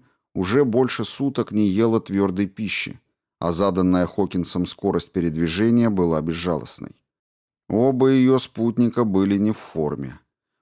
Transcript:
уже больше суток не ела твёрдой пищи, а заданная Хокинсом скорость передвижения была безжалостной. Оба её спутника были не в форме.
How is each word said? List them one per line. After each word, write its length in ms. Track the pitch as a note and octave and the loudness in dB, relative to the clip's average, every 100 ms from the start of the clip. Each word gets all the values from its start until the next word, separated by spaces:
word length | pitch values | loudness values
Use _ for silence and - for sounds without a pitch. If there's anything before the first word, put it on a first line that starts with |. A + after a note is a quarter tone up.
| _ _ _ - | _ _ _ -6
уже 280 | F#2 B2+ C3+ | 0 2 2
больше 380 | A#2+ B2+ - | 2 0 -2
суток 480 | G#2 - C#3 A#2+ A2 | -6 -4 -4 -2 -2
не 160 | G#2+ G#2 | 0 2
ела 320 | F#2+ A2+ A2+ | 2 2 0
твёрдой 460 | - G2 G2 F#2 G2 | 0 0 0 0 -4
пищи, 540 | - G2+ - - - _ _ _ _ | -4 -6 -6 -8 -12 _ _ _ _
а 120 | E2+ | -2
заданная 540 | E2 G2 F#2 F#2 F2+ F2 | 0 0 2 2 2 0
Хокинсом 640 | - F#2+ F#2 E2 F2+ F2 | -2 -4 -4 -4 -4 -6
скорость 440 | - G2 F2+ - | -4 -2 -2 -4
передвижения 800 | F#2+ E2+ D#2 E2 F2 A2+ A#2+ A#2 | -2 -2 -2 -2 0 2 2 2
была 320 | F#2+ E2+ D#2 | 2 0 0
безжалостной. 760 | E2 E2 F2 D2+ A1+ - - - _ _ _ _ _ _ - | -2 -4 -4 -4 -6 -14 -16 -20 _ _ _ _ _ _ -4
Оба 400 | G#2+ C3 B2+ C3+ | 2 2 4 4
её 280 | C3+ B2+ C3 | 6 4 2
спутника 640 | - - A#2 A#2+ A#2 A#2+ | 0 -4 -2 2 0 0
были 340 | A2 F#2+ G2 G2 | 0 2 2 2
не 140 | G#2+ | 0
в 60 | G#2+ | -4
форме. 640 | - D#2+ D2+ C#2 C2 C#2+ _ _ _ _ | -8 -4 -4 -4 -10 -14 _ _ _ _